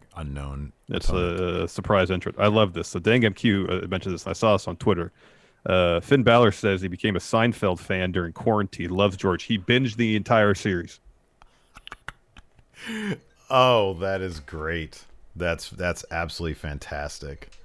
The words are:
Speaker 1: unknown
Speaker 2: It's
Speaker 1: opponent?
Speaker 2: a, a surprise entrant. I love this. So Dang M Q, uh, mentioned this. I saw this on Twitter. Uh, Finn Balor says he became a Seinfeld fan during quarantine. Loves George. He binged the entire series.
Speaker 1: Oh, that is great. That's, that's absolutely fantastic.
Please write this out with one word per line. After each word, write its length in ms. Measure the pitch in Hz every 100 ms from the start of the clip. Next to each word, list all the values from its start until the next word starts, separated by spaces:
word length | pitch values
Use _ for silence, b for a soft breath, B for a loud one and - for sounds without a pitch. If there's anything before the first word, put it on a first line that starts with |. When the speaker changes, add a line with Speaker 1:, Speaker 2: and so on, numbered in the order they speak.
| _ -
Speaker 1:
unknown 560 | 76 69 71 69 73 - -
Speaker 2:
It's 220 | 90 -
Speaker 1:
opponent? 300 | 92 87 87
Speaker 2:
a, 240 | 90 87
a 40 | 85
surprise 440 | - 98 104 90
entrant. 260 | 90 92 -
I 60 | 104
love 280 | 107 101
this. 140 | 85 82
So 120 | 92
Dang 260 | 95 123 113
M 80 |
Q, 340 | 98 117 101 90
uh, 200 | 92 92
mentioned 260 | 92 98
this. 140 | 87 -
I 60 |
saw 200 | 92 113
this 140 | 101 -
on 80 | 87
Twitter. 340 | - 87 82 b b b b b -
Uh, 340 | 92 87 85
Finn 220 | - 139
Balor 280 | 117 117 117
says 300 | - 104 95
he 60 | 92
became 280 | 90 107 90
a 40 |
Seinfeld 600 | - 113 117 113 101 87
fan 320 | - 95 92
during 180 | 90 85
quarantine. 580 | - 117 107 101 - 85
Loves 260 | 90 101 95
George. 260 | 98 90
He 140 | - 110
binged 380 | 90 120 131 107
the 200 | 117 107
entire 380 | 95 120 104
series. 460 | 101 107 90 82 - _ _ _ _ _ _ _ - - - - - _ - - _ _ B B 220 208 B _ _ -
Speaker 1:
Oh, 460 | 131 127 120 98 87
that 260 | 95 95
is 180 | 92 82
great. 640 | 71 80 78 85 76 - - - - 82
That's, 340 | 87 82 -
that's 340 | - 90 82 -
absolutely 420 | 85 85 - 85 73
fantastic. 920 | 78 73 - 76 73 - 71 71 - -